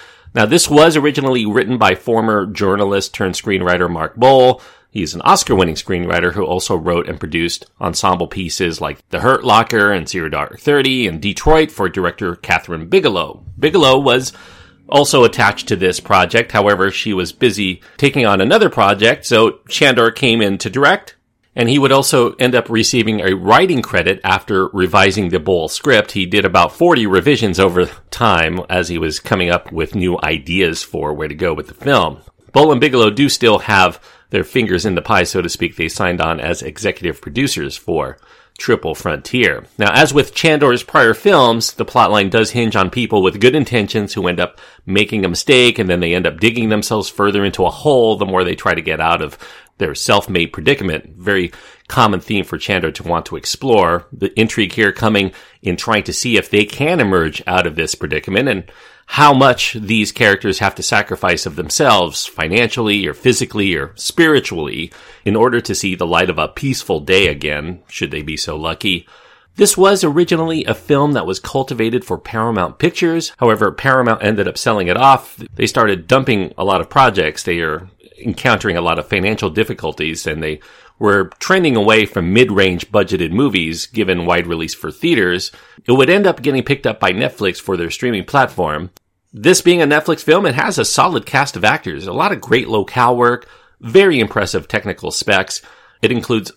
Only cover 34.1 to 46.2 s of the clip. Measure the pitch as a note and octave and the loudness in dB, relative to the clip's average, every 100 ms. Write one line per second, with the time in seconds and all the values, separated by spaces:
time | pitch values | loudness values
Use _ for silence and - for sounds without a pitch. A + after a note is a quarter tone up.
34.1 | _ _ G2+ F2+ C3+ A2 F2+ G#2 F2 - | _ _ -4 -2 -2 0 0 0 -2 0
35.1 | G#2 F2 F#2+ E2+ - F2 - D#2+ - F#2+ | 0 0 -2 -4 -4 -6 -4 -6 -2 -2
36.1 | F2 D#2+ D#2+ D#2 E2+ D#2+ D2+ G#2 - F2 | -2 -2 -2 -4 -6 -8 -8 -6 -4 -6
37.1 | D#2 - D2+ C#3 - C#2+ - - E2 C2+ | -8 -8 -4 -4 -4 -8 -10 -6 -4 -4
38.1 | - _ _ _ - - A2 - D#2 - | -10 _ _ _ -8 -2 -2 -2 -6 -6
39.1 | D2 - B2+ G#2 C2+ - - G#2 B2 D3+ | -6 -4 0 0 -2 -8 -4 0 2 2
40.1 | C#3+ C3 - E3 D3+ C#3+ B2 - D#3 A#2 | 2 0 0 2 4 2 0 0 2 2
41.1 | A2 G#3 F3+ B2+ A#2 - - A2+ - G2 | 2 4 4 4 2 -2 -6 -2 2 2
42.1 | G#2 G2 A2+ A2 B2 A2+ G#2 F#2 B2+ A#2 | 2 2 0 0 -2 -2 0 -2 -2 -2
43.1 | G#2+ F#2 G2 A#2+ D3 B2+ A#2+ G2+ A2+ G2+ | 2 2 4 4 4 0 -2 -2 -4 -4
44.1 | - F2+ F2 F2+ - - - - G2 G#2+ | -4 -4 -2 -4 -6 -20 -16 -4 0 0
45.1 | A2 F#2 F2 - C3 B2 A2+ F#2+ F2 F2 | 0 -2 -2 2 4 4 2 0 0 0
46.1 | F2 | 0